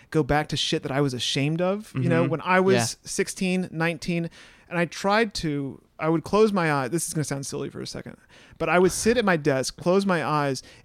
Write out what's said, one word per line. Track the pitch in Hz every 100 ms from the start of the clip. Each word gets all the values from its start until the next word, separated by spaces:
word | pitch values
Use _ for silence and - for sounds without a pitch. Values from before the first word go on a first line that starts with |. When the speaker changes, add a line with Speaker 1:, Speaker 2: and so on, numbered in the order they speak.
| -
Speaker 1:
go | 160
back | 139 147 151
to | 147
shit | - 160
that | 143
I | 135
was | 143
ashamed | 123 - 139 143 165
of. | 180 208 214 135
You | 131
know, | 165
Speaker 2:
Mm-hmm. | 131
Speaker 1:
when | -
I | 175 185
was | 190 123
Speaker 3:
Yeah. | 117 -
Speaker 1:
sixteen, | - - 190 - 185 185 185
nineteen, | 160 165 160 - 170 170 - - - -
and | 170
I | 170
tried | - 196 208 226 -
to, | 165 143 139 82 _ -
I | 160
would | 165
close | - 202 220
my | 196 160
eyes. | 139 127
This | 165 -
is |
gonna | 160
sound | 143 139 139
silly | 143 139
for | 120
a | 131
second, | - - - _ - - -
but | 160
I | 175
would | 185
sit | - 220 247
at |
my | 202 170
desk, | 143 131 127 -
close | 175 196 196
my | 170 131
eyes, | 151 143 131 - -